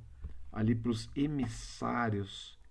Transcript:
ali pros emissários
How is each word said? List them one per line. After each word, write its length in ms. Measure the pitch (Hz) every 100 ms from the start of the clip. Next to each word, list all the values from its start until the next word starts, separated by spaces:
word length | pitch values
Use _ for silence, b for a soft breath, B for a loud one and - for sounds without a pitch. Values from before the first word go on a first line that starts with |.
| - B B B -
ali 220 | 110 110
pros 340 | 117 120 113 - 139
emissários 1400 | 147 147 110 - - - 120 120 117 101 98 - - - -